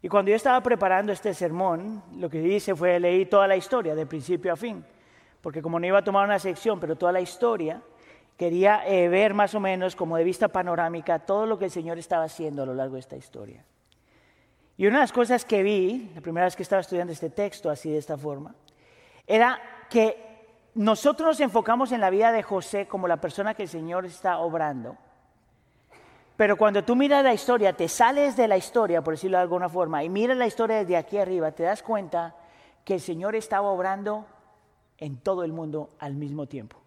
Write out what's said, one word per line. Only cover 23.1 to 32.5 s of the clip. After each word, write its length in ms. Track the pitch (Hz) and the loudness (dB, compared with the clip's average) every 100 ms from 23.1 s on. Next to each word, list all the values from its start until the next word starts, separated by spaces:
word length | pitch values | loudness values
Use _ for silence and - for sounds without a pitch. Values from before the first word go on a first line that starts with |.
| 165 | -2
persona 360 | 170 156 202 | -2 -4 -6
que 100 | 214 | -4
el 60 | 190 | -8
Señor 360 | 165 160 180 180 | -8 -6 -6 -8
está 340 | 160 185 170 | -6 -4 -2
obrando. 580 | 165 165 156 135 117 - _ _ _ _ _ _ _ _ _ - - - _ _ | -2 -2 -2 -4 -10 -16 _ _ _ _ _ _ _ _ _ -20 -20 -20 _ _
Pero 220 | 208 202 | 2 6
cuando 260 | 214 202 | 4 4
tú 120 | 214 240 | 2 2
miras 280 | 277 285 | 4 6
la 100 | 269 | 4
historia, 400 | 220 - 247 196 | 2 2 2 2
te 140 | - 170 | 2 -4
sales 480 | - 233 285 285 226 | 4 4 4 0 2
de 120 | 226 | 4
la 100 | 196 | 4
historia, 460 | - 240 214 170 | 2 0 2 0
por 100 | 151 | 0
decirlo 240 | 156 190 185 | -4 0 0
de 60 | |
alguna 260 | 180 175 180 | 2 0 -2
forma, 340 | 170 165 156 | -2 -2 -2
y 60 | 160 | -2
miras 280 | 190 240 254 | -2 0 2
la 100 | 233 | 0
historia 300 | - 226 220 | 0 0 0
desde 200 | 185 175 | 2 0
aquí 220 | 156 202 | 0 -2
arriba, 320 | 185 185 156 | -2 0 -2
te 100 | 151 | -2
das 220 | 165 208 | -2 -2
cuenta 520 | - 220 180 170 170 - - | -4 -6 -4 -6 -6 -12 -20